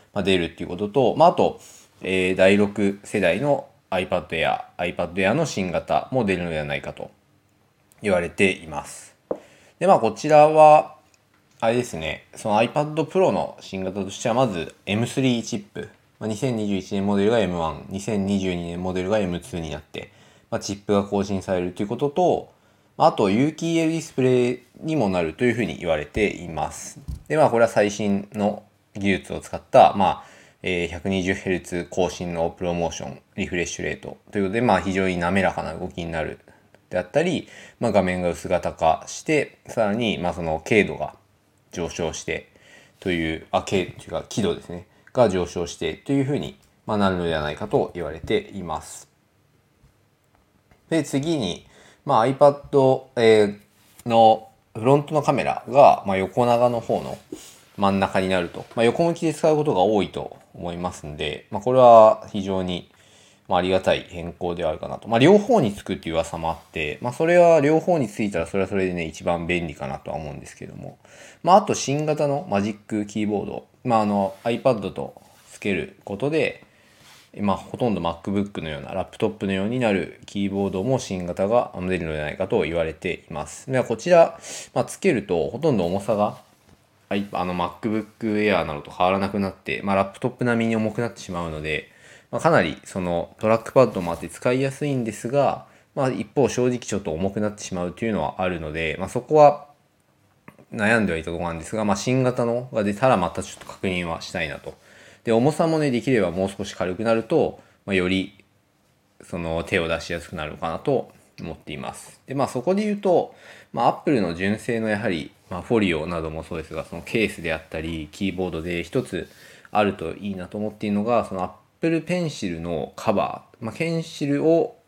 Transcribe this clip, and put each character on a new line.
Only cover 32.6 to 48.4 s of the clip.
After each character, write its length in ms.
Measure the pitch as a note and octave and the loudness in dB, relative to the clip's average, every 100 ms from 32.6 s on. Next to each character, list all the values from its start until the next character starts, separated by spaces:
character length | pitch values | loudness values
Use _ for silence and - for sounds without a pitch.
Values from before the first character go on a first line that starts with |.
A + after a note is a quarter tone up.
ロ 100 | F2+ | -4
モ 200 | F2 E2 | -2 -4
ー 20 | |
シ 80 | - | -6
ョ 60 | - | -12
ン、 120 | - _ | -14 _
リ 120 | - F#2 | -8 -4
フ 100 | F2 | -4
レ 60 | |
ッ 40 | E2+ | -4
シ 160 | - | -6
ュ 20 | |
レ 100 | E2+ | -8
ー 40 | - | -8
ト 200 | C#2 - _ | -12 -16 _
と 80 | G#2 | -4
い 40 | |
う 20 | |
こ 40 | F#2+ | -2
と 20 | |
で、 80 | A2+ | 0
ま 140 | B2 | 2
あ、 60 | F#2 | 2
非 120 | F#2+ | 2
常 160 | F#2+ F#2+ | 0 0
に 80 | F2 | 0
滑 260 | F2 F#2+ | 0 2
ら 100 | F2+ | 2
か 120 | E2+ | 0
な 100 | D#2+ | -8
動 140 | E2+ F2+ | -8 -10
き 160 | - | -8
に 80 | E2+ | -6
な 100 | E2 | -6
る 160 | D2+ - - - _ _ - | -6 -10 -20 -20 _ _ -8
で 60 | F#2 | -6
あ 40 | |
っ 80 | - | -2
た 120 | D3 | 0
り、 260 | F3+ C#3 - - - - | 0 -2 -6 -18 -18 -4
ま 80 | A#2+ | 0
あ、 40 | |
画 100 | G2+ | 2
面 180 | F#2 F2+ | 2 0
が 80 | F2 | -2
薄 200 | E2 - | -2 -2
型 260 | F2 F2 | -2 -2
化 300 | - D#2+ - - | 0 2 2 -4
し 160 | - | -10
て、 360 | - D3+ - _ - | -2 0 -2 _ -8
さ 200 | A#2+ G#2 | -2 0
ら 80 | |
に、 240 | A2 A2+ D#2 | 0 -2 -2
ま 120 | F2 | -4
あ、 20 | |
そ 80 | E2+ | -4
の 200 | E2 D#2 | -4 -4
軽 220 | - A2 E2 | 2 2 2
度 100 | D2+ | -2
が 200 | D2 - _ _ _ _ _ | -10 -12 _ _ _ _ _
上 160 | F#2 D#2+ | -8 -6
昇 240 | - D#2+ | -4 -6
し 100 | D#2 | -6
て 280 | - D#2 - _ - - - - | -8 -8 -10 _ -20 -20 -20 -8
と 100 | G2 | -2
い 260 | F2 E2 D#2+ | -2 -2 -4
う、 100 | - | -4
あ、 120 | F#2+ | -4
軽 300 | - G2 - | -2 -2 -4
と 120 | - | -10
い 20 | - | -10
う 20 | |
か、 140 | D#2+ - | -10 -6
輝 140 | - | -4
度 120 | F#2+ | -2
で 80 | - | -4
す 60 | - | -8
ね、 180 | F2 - _ _ | -16 -16 _ _
が 160 | - A2 | 2 2
上 160 | F#2 E2+ | 2 -2
昇 200 | F#2 E2+ | -4 -8
し 100 | - | -6
て 180 | D#2+ | -6
と 180 | - - | -6 -2
い 80 | C#3 | -2
う 40 | |
ふ 80 | C3+ | 0
う 60 | C3 | -4
に、 200 | D2+ - _ _ - | -6 -12 _ _ -4
ま 80 | |
あ、 20 | G#2 | 0
な 100 | G2 | 2
る 80 | F2+ | 0
の 80 | |
で 80 | E2+ | -2
は 80 | D#2+ | -2
な 100 | D2+ | -4
い 60 | D2+ | -6
か 100 | G#2 | -2
と 240 | C3+ F2+ | -2 -2
言 100 | F2 | -6
わ 60 | D#2 | -8
れ 100 | D#2+ | -8
て 300 | - G#2 | -2 -2